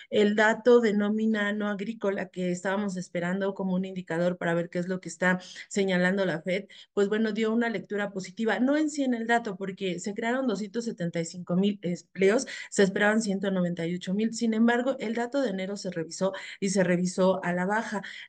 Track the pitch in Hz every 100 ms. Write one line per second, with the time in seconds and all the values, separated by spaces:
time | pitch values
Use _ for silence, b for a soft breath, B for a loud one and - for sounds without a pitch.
0 | - 214 208 214 214 226 247 240 226 208
1 | 208 214 220 214 202 214 208 202 214 226
2 | 202 202 190 180 180 175 196 196 202 185
3 | 175 180 175 190 196 196 190 185 190 185
4 | 180 165 175 180 170 170 170 180 175 185
5 | 175 - 185 185 B B - - 190 180
6 | 180 196 185 160 190 185 202 B - -
7 | 202 214 226 214 220 226 233 202 180 202
8 | 202 202 185 - 220 196 254 294 311 294
9 | 262 233 226 233 233 190 196 190 190 175
10 | 214 202 - 254 262 185 214 233 233 -
11 | 170 170 165 180 175 180 202 202 170 175
12 | - - 190 220 - B B - 196 202
13 | 208 220 202 190 196 190 175 175 165 180
14 | 185 196 226 226 233 220 233 240 254 262
15 | 220 226 240 277 254 190 190 202 190 180
16 | 160 - 190 190 B - 196 190 175 175
17 | 180 185 185 185 175 180 185 214 226 202
18 | 190 B